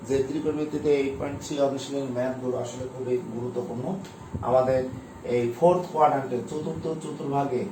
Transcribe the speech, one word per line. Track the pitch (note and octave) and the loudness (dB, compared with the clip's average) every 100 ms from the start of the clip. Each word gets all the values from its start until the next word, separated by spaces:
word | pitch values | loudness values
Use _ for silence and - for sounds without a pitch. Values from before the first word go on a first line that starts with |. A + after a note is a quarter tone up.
| A2 | 0
যে | C3+ C3 | 0 2
ত্রিকোণমিতিতে | D3+ D3+ D3 D3+ D3 D3+ C#3+ | 0 0 0 -2 0 4 4
এইট | C3+ C3+ | 2 -2
পয়েন্ট | C#3+ C#3+ | -4 -6
থ্রি | - D3 C#3 | -6 2 2
অনুশীলনের | C3+ - C#3 C3+ B2 | 2 -4 -4 -4 -2
ম্যাথগুলো | B2+ B2 B2+ B2+ | -2 -2 -2 -2
আসলে | A#2+ B2+ B2+ | -4 -6 -8
খুবই | B2+ B2 B2 A2+ A2+ | -6 -2 0 -2 -6
গুরুত্বপূর্ণ। | B2 B2 A#2+ A#2+ C#3 G3 - - - - - | -4 -4 -4 -4 -4 -4 -8 -14 -8 -4 4
আমাদের | B2+ B2+ C3 C3 B2+ - - - A#2+ | 4 6 2 0 -6 -12 -12 0 2
এই | A#2+ - | 2 6
ফোর্থ | E3+ F3+ - | 6 6 2
কোয়াড্র্যান্টে, | - D3 D#3 B2 B2 - | 4 6 6 0 -4 -4
চতুর্থ | D3+ D#3+ D#3+ E3 D#3 | -6 -4 -4 -4 -4
চতুর্ভাগে | D#3+ D3+ C#3+ C#3 C#3 B2 G2 | -6 -6 -2 0 0 0 -2